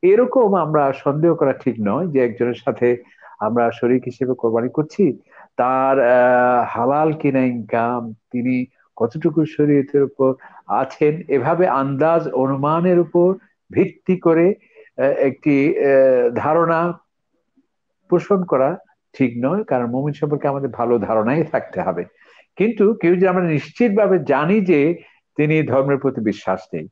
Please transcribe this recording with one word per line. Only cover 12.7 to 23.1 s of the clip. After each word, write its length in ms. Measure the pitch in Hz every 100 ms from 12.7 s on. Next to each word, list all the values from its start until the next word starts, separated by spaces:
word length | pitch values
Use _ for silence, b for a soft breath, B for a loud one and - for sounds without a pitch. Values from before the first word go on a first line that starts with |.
| 160 180 175
উপর 360 | 165 175 175 190 b b _
ভিত্তি 460 | 101 - - - 180
করে, 360 | 170 165 170 214 b b b -
আহ, 60 |
একটি, 760 | 131 - 139 127 156 143 139 -
আহ, 500 | 139 135 131 127 120 120
ধারণা 580 | 127 160 170 165 175 175 _ _ _ _ _ _ _ _ _ _ _
পোষণ 340 | 175 156 202
করা 340 | 180 143 135 - _ _ _
ঠিক 200 | - 131 117
নয়, 220 | 131 190
কারণ 260 | 214 131 120
মুমিন 240 | 127 147
সম্পর্কে 340 | 147 151 143 143
আমাদের 220 | 139 135
ভালো 300 | 113 120 120
ধারণাই 440 | 98 113 110 147
থাকতে 380 | 151 127 - 92
হবে। 240 | 92 85 87 b b b b -
কিন্তু 380 | 202 220 208
কেউ 220 | 226 170